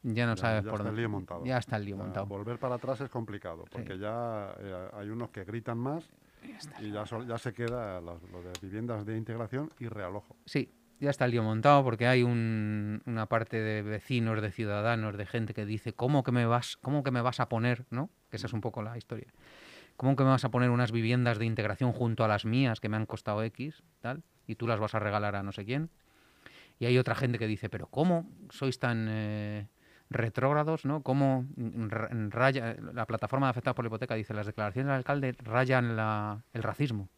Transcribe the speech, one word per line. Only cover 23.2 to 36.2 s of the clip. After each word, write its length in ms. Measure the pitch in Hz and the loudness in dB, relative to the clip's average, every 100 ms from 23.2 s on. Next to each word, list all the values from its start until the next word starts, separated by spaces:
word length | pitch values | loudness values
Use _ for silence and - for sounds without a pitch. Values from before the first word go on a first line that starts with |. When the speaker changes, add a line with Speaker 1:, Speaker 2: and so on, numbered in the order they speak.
| - 104 | -2 -2
Speaker 1:
X, 400 | 110 - 139 - _ _ | -2 -4 -10 -10 _ _
tal, 220 | 117 147 - _ - | -8 -8 -10 _ -10
y 80 | |
tú 120 | 113 117 | -4 0
las 140 | 110 | 0
vas 140 | 107 | 0
a 40 | 113 | 0
regalar 380 | 104 104 104 101 | 0 0 0 -2
a 60 | |
no 100 | 98 | -4
sé 140 | 98 101 | -8 -4
quién?". 240 | 135 160 _ _ _ _ _ - - - _ | -2 -4 _ _ _ _ _ -20 -20 -20 _
Y 80 | 117 | 4
hay 100 | 127 | 4
otra 180 | 123 | 4
gente 240 | 113 131 117 | 2 0 0
que 80 | 110 | 0
dice, 220 | 107 110 | -2 -4
"Pero 200 | 101 - | -6 -6
¿cómo 380 | - 175 170 175 - - | 2 4 4 0 -14 -18
sois 300 | - 135 123 | -4 -4 0
tan, 280 | 123 113 110 | 0 0 0
eh, 580 | 110 107 107 104 104 101 _ _ - _ | -2 -2 -4 -4 -6 -8 _ _ -20 _
retrógrados, 800 | - 113 - 135 147 151 160 135 | -2 0 2 2 4 2 0 0
¿no? 160 | 151 | -2
¿Cómo 420 | 139 139 139 131 131 127 | 2 4 4 4 0 -4
ra-, 500 | 113 - 110 110 113 120 107 | -6 -2 -2 -2 -2 -2 -2
raya?". 440 | 107 131 135 117 110 - | 4 4 4 -2 -6 -8
La 100 | 123 | -6
plataforma 440 | 110 113 107 131 135 | -4 -2 0 2 2
de 20 | |
afectados 260 | 123 131 123 | 2 -2 -2
por 80 | |
la 40 | 117 | -2
hipoteca 260 | 110 123 | -4 -2
dice, 180 | 110 104 | -4 -2
"Las 140 | 104 104 | -4 -4
declaraciones 400 | 107 104 110 135 | -2 -2 0 0
del 100 | 135 | 0
alcalde 360 | 123 143 135 123 | 0 0 0 -4
rayan 500 | 113 117 131 131 120 | 0 2 4 4 4
la, 480 | 113 110 107 | 2 2 0